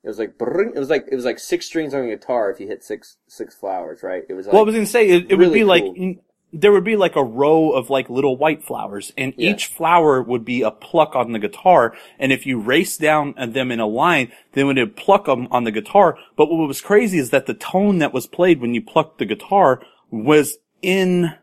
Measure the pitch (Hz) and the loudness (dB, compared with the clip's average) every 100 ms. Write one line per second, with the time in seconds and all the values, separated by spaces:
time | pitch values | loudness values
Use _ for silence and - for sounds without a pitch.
0 | - 107 107 _ 113 165 226 143 139 147 | -14 -8 -10 _ -6 -2 -4 -4 -2 -4
1 | - 135 123 117 - 175 - 165 151 139 | -2 -4 -4 -6 -6 -6 -4 -8 -6 -6
2 | 120 104 - 123 110 120 101 - - 214 | -6 -8 -4 -2 -2 -6 -12 -14 -12 -14
3 | - _ _ - - _ 98 92 78 82 | -14 _ _ -16 -16 _ -10 -8 -10 -12
4 | 92 92 - 92 95 190 214 220 208 240 | -10 -10 -10 -12 2 2 4 0 0 2
5 | 214 175 175 190 180 226 208 175 131 127 | 4 4 4 4 6 6 4 4 0 -6
6 | 185 180 _ _ _ 165 196 202 180 214 | -8 -8 _ _ _ 0 4 4 2 0
7 | 175 156 131 113 143 160 156 135 120 135 | 0 0 -2 0 2 4 2 -2 -2 -4
8 | 127 123 139 127 156 151 - 117 107 101 | -2 -2 -2 0 -2 -2 -8 -10 -10 -12
9 | - - 131 - 180 208 - - 165 175 | -12 -8 -8 -2 -2 -2 -8 -4 2 4
10 | 156 131 117 123 113 123 110 - - 170 | 4 2 0 -6 -4 -2 -2 -4 -2 0
11 | 151 131 117 113 101 - 185 170 117 - | 0 0 -4 -4 -6 -2 4 4 4 -2
12 | - _ 135 131 135 123 107 147 185 - | -20 _ -2 -2 -2 -6 0 0 0 -2
13 | 151 151 143 - 120 123 127 117 107 113 | 0 0 -2 -8 -8 -4 -4 -4 -4 0
14 | 165 160 123 - _ 135 139 135 110 - | 0 0 -2 -10 _ -2 0 0 -2 -4
15 | - 196 151 131 123 123 113 107 104 202 | 2 2 2 -4 -2 -2 -2 -6 0 4
16 | 180 - - - 151 165 151 135 - 208 | 4 0 -12 0 0 2 -4 -6 0 2
17 | 233 180 123 139 - 113 - 190 208 185 | 2 -2 0 -2 -2 -10 -4 0 0 0
18 | 147 131 - - 185 156 120 120 - 160 | -2 -4 -8 0 2 2 0 -6 -2 -2
19 | 156 - 202 214 - 196 160 123 - _ | -2 -6 -6 -6 -2 2 4 2 -6 _
20 | _ 113 113 151 139 - _ _ 185 190 | _ -6 2 4 2 -8 _ _ -2 0
21 | 185 180 170 - | 2 0 -2 -6